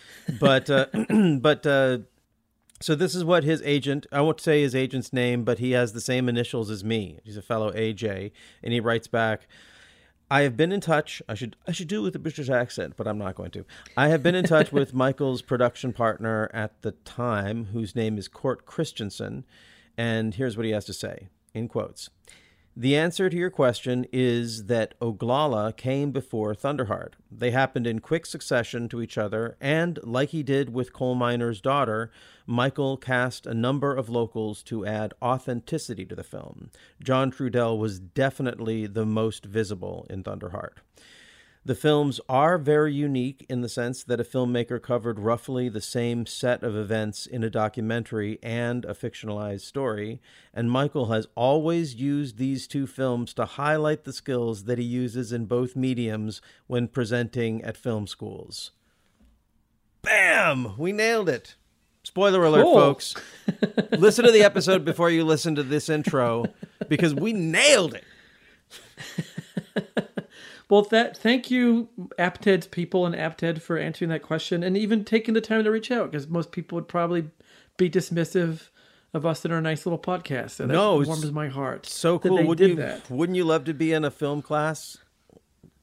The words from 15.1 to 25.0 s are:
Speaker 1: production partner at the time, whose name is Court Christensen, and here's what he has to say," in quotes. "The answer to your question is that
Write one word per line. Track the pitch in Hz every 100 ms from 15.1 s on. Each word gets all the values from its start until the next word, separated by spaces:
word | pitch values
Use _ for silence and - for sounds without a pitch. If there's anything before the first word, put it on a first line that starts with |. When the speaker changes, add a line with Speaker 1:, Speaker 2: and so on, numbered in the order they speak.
| 131 139 127
Speaker 1:
production | - 123 123 - 131
partner | 113 113 104 113 110 107
at | 110 107 _
the | 110
time, | 85 - - 120 107 98 113 104
whose | 113 107 123
name | 110 107
is | 95
Court | - 135 123
Christensen, | - - 160 - 104 - 104 131 131 _ - - _ -
and | 117 113 110 98
here's | 131 107
what |
he | 113
has | 107
to | 101
say," | 92 104 - 92 _ _
in | 110 117
quotes. | 117 90 - - _ _ - _ _ _ -
"The | 123 143
answer | 170 170 185
to | 170
your | 180
question | - 131 113 131 123 127
is | 127 127 120 120 110 101
that | 120 107 -